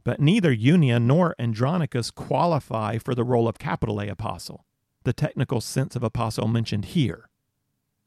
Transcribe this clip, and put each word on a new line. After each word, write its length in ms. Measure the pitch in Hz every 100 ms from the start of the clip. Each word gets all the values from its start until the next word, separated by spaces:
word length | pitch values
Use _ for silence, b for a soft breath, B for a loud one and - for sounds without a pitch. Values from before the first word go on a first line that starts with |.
But 160 | - -
neither 360 | 143 226 175 117
Eunia 440 | 117 180 139 120
nor 360 | 117 147 175 -
Andronicus 720 | 120 107 127 180 147 123 113
qualify 880 | - - 135 170 156 - 110 107 113
for 140 | -
the 100 | 120
role 240 | 120 123 117
of 120 | -
capital 400 | - - 110 104
A 80 | 104
apostle, 580 | 95 107 90 - - _ _ _ _
the 100 | -
technical 480 | - 131 - 135 123
sense 340 | - - 135 123
of 60 |
apostle 460 | 117 - 113 - 113
mentioned 380 | 113 113 104 95
here. 440 | 175 117 85 - _ _ _ _ _ _ _